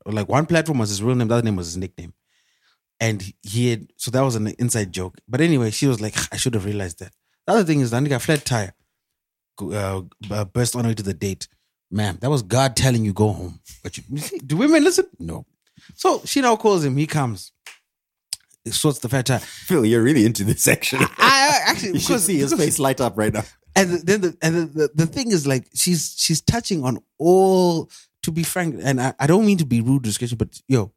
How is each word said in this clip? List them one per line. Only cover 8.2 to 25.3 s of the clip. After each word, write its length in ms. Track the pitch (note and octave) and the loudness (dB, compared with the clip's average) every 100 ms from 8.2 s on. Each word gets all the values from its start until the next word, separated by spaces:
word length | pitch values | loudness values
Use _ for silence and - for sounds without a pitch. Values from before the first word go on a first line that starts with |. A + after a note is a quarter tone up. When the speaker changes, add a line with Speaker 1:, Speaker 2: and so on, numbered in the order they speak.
| - D#3 | 0 -2
Speaker 1:
tire, 300 | - A#2+ F#2+ - _ _ _ _ _ _ _ - | 0 -2 -4 -10 _ _ _ _ _ _ _ -14
go-, 160 | F#2+ | -8
uh, 300 | G#2 G2 F#2+ F2 _ | -6 -4 -6 -8 _
b-, 140 | G#2+ | -8
uh, 120 | G#2 G2+ | -6 -4
burst 300 | - A#2+ B2 | -2 -2 0
on 80 | |
her 120 | A#2 G#2+ | -2 -2
to 80 | |
the 100 | G2 | -4
date. 340 | E2+ G2+ F#2 - _ _ _ _ | -4 -6 -6 -12 _ _ _ _
Ma'am, 260 | G2 G#2+ F2 | -4 -4 -4
that 100 | A#2+ | -2
was 100 | D3 | -2
God 340 | G2 A#2 C3+ A#2+ | 0 2 2 2
telling 300 | C3 A#2+ G#2+ | 2 2 0
you 80 | |
go 180 | F#2+ G#2+ | 2 0
home. 260 | F2 F2 E2 - - | 0 -8 -14 -20 -18
But 160 | - - | -16 -16
you, 40 | - | -10
you 80 | C#3+ | -10
see, 220 | - F#4+ | -8 -10
do 180 | C3+ D#3 | -4 0
women 260 | C#4+ D#4+ | 4 4
listen? 220 | D4+ F4+ F#4 _ | 4 2 -2 _
No. 260 | E3 E3 - _ _ _ _ | -12 -12 -14 _ _ _ _
So 280 | - F#4+ D4+ - | -2 0 0 -2
she 160 | C#4+ | 0
now 140 | B3+ A3 | 2 2
calls 280 | A3 G3 | 2 2
him. 140 | C#3+ C3 | 2 0
He 80 | D3+ | 0
comes. 460 | D#3 C3 G2+ - _ - - _ _ _ _ _ - _ _ | 0 -2 -4 -12 _ -20 -20 _ _ _ _ _ -14 _ _
He 80 | - | -8
sorts 260 | - D#3 C#3 | 0 0 0
the 120 | A#2+ | -2
flat 180 | C3+ A#2+ | -2 0
tire. 100 | B2 | -2
Speaker 2:
Phil, 480 | - - - F3 A2 | -2 -16 -2 2 4
you're 160 | A#2 | 4
really 240 | A#2 D3+ C3 | 4 4 4
into 180 | A2 | 2
this, 240 | G2+ - - | -2 0 0
actually. 380 | - - - - | 0 -2 -2 -2
Speaker 1:
I, 40 | - | 2
I 400 | A#3 C4+ C#4 C#4+ - | 4 4 4 2 0
actually, 220 | E4+ G#3+ | -2 -2
Speaker 2:
<laughs> 20 | |
You 60 | E3 | -4
should 80 | - | 0
Speaker 1:
because, 180 | B3+ G3+ | 0 2
Speaker 2:
see 120 | E3+ | 0
his 100 | C#3 | 0
Speaker 1:
because 140 | F#3 D3 | 0 0
Speaker 2:
face 140 | - | 2
light 200 | C#3+ C3 | 0 0
up 160 | B2 F#2+ | -2 0
right 160 | G#2+ | 0
now. 120 | G#2+ G#2 _ _ - | -2 -6 _ _ 0
Speaker 1:
And 160 | F#3+ F3 E3+ | 2 0 0
then 140 | G#3 | 0
the, 140 | F3+ D#3+ | 0 -2
and 140 | D#3+ E3+ | 0 0
the, 100 | D#3+ | -2
the, 240 | D3+ D3 D3+ | -2 -2 0
the 100 | E3 | -2
thing 240 | G#3+ | -2
is, 160 | A#3+ | 0